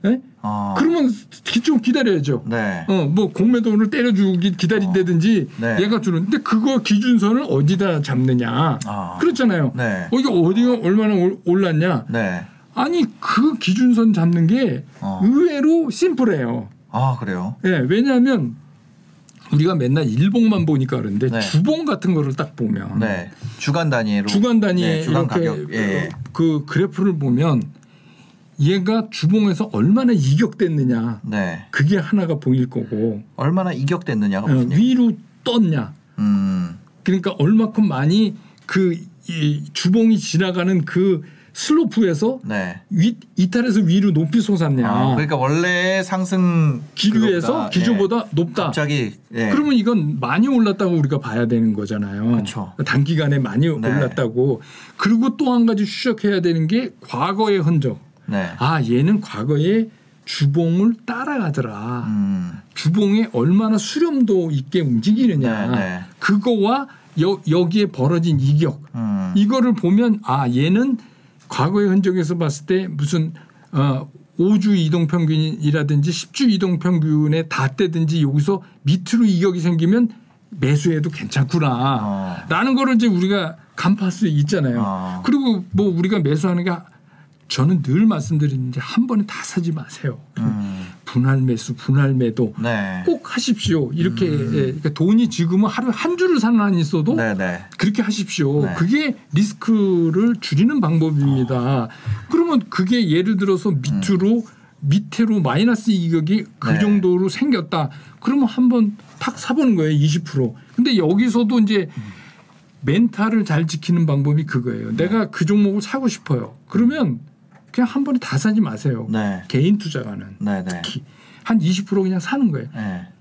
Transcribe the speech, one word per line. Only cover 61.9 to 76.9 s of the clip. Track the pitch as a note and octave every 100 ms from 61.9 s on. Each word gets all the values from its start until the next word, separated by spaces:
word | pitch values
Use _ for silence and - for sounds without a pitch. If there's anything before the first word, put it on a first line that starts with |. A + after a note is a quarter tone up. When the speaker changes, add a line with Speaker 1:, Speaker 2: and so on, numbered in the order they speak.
| B2 A2
Speaker 2:
음. | G#2+ G2 G2 F2 D#2+ -
Speaker 1:
주봉에 | - D3+ F3+ G3+ G#3 A3
얼마나 | A#2+ C3 F#3+ A3 G#3+
수렴도 | - D4+ E4+ C#4 A3+ F#3+ E3
있게 | D3 C3 F3+
움직이느냐. | D3+ A#2 C#3+ G#3+ B3 D#3 B2 A2 G#2
Speaker 2:
네, | A#2+
네. | F#2+ F2+ F2+ -
Speaker 1:
그거와 | - G3+ A#3+ A3+ G3 C4 C4+ - - -
여-, | F3 G3 -
여기에 | E3 F3 G3+ G#3
벌어진 | - C3 E3+ E3 D3
이격. | C3+ D3 E3 D3+ -
Speaker 2:
음. | B2 A2 G2+ F#2
Speaker 1:
이거를 | F#3 G#3 C4 B3
보면 | A3 E3+ G3+ A#3+ G#3+
아, | - C3 B2+
얘는 | B2 D#3 G3+ C4+ A#3 - _ _ _ -
과거의 | - C#3+ G3+ G3+
흔적에서 | F#3+ F#3+ F#3 D#3+ E3+
봤을 | D#3 C#3+
때 | - F#3+ F#3
무슨, | D3+ D3 F3 D#3 - - - -
어, | D3+ C#3+ C3+ D3 - - -
오 | F3+ G#3
주 | G3+
이동 | G3 D#3+ E3+ D#3+
평균이라든지 | E3+ D#3 D#3 D#3 - D3 D#3 C#3+ D3 D3+
십 | E3 -
주 | - C4
이동 | F#3+ F#3+ E3+
평균에 | E3+